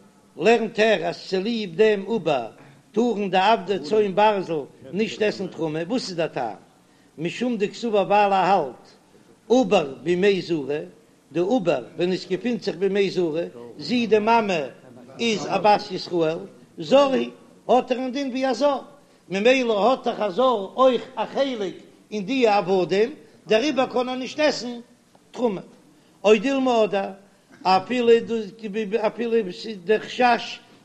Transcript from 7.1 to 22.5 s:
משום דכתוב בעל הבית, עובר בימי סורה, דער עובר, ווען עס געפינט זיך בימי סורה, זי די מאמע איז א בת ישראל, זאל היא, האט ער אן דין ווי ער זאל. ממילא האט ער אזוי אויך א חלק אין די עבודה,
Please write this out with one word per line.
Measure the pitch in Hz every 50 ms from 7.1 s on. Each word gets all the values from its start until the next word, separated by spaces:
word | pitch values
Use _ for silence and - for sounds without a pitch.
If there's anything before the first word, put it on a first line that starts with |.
| _ -
משום | 156 170 160 - 226 254 240 202
דכתוב | 208 196 - - - 240 208 202
בעל | 190 160 196 208 208 202 196
הבית, | 190 180 170 196 185 151 131 117 - - - - _ _ _ _ _ _ _ _ _ _ -
עובר | 220 262 254 185 196 185 156 139 135 120 120
בימי | 165 180 175 190 208 202 180
סורה, | 151 - 170 156 135 127 143 151 175 180 - _ _ _ _ _ _ _
דער | - 160 175
עובר, | 190 247 262 180 165 151 131 113 117 -
ווען | 151 170 180 185
עס | 165 - -
געפינט | 185 175 - 247 240 202 -
זיך | 202 160
בימי | 160 190 196 190 208 202 185
סורה, | 139 170 180 165 147 165 175 185 - - 120 - - -
זי | 147 139 233 247 233 202
די | 208 214
מאמע | 208 220 233 233 220 202 185 160 143 120 - - - - - - - - - -
איז | 233 233 220 180 - -
א | 175 196
בת | - 214 208 202 202 -
ישראל, | 185 175 - - 180 175 160 156 165 180 196 196 - - - - _ -
זאל | 170 147 220 269 285 269 262
היא, | 240 120 120 - - - - - - _ -
האט | 214 254 240 247
ער | 254 226
אן | 262 254
דין | 226 285 285 269
ווי | 220 262 262
ער | 262 254
זאל. | - 277 294 277 247 - - - - _ _ _ _ _ -
ממילא | 175 196 208 240 262 269 254 233 220 202 190 233
האט | 269 262 - 240
ער | 220 - 214
אזוי | 208 170 190 254 262 240 208 190 190 -
אויך | 240 254 262 247 220 - - -
א | - 208
חלק | 214 - 214 277 277 254 220 202 185 - - - - - _ _ _
אין | 208 214 196
די | 175 269 269 247
עבודה, | 220